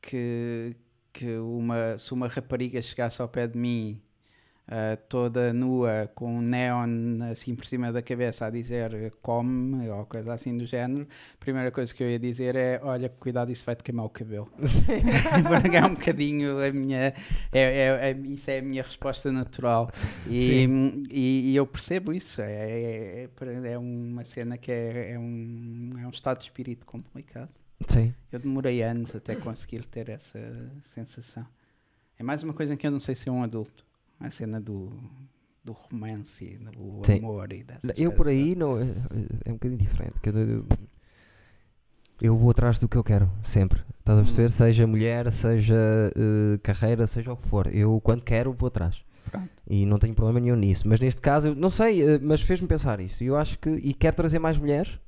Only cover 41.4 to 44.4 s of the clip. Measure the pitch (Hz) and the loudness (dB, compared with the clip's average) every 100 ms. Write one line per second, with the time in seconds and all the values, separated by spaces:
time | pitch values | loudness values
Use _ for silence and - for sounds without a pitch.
41.4 | _ _ _ _ _ _ _ - 113 113 | _ _ _ _ _ _ _ 0 4 6
42.4 | 117 120 120 113 117 123 113 104 95 95 | 8 8 6 4 2 2 4 6 4 2
43.4 | - - 95 - - - - 107 101 - | 0 2 4 4 2 -6 4 8 8 8